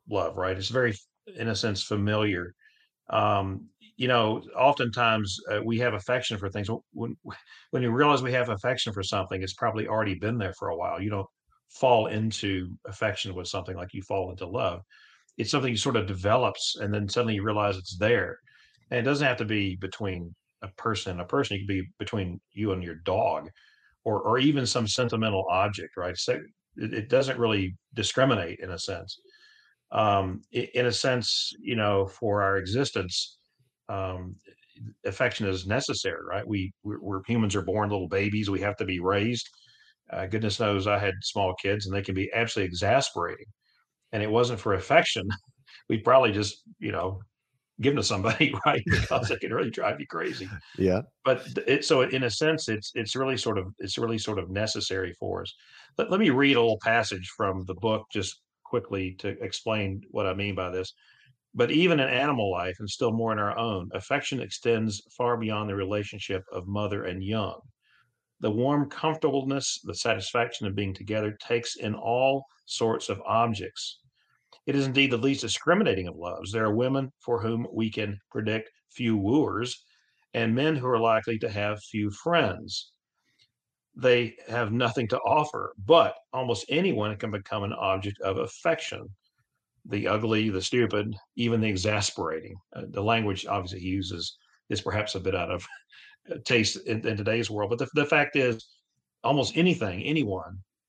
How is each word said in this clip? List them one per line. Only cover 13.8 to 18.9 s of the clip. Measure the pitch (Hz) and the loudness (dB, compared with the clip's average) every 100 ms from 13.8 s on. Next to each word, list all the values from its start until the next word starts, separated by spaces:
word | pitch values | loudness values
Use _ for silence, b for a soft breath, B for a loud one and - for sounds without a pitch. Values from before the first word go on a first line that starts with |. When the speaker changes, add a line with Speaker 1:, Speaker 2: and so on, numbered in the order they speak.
| 90 | -10
Speaker 1:
you | - | -10
fall | 92 98 92 | -6 -4 -4
into | 92 87 | -6 -6
love. | 113 101 90 - b b b b - | -4 -2 -4 -10 b b b b -6
It's | 113 | -2
something | 143 131 | 0 2
you | 110 | 0
sort | 139 117 | 2 0
of | 98 | 0
develops, | 95 98 120 113 - - - | 0 2 4 4 0 -4 -4
and | 101 | -2
then | 104 101 | -2 0
suddenly | 120 117 | 0 0
you | 104 | 0
realize | 104 104 104 95 | 0 0 0 -2
it's | 92 90 | -6 -2
there. | 107 117 - - b b b b - | 2 2 2 -6 b b b b -6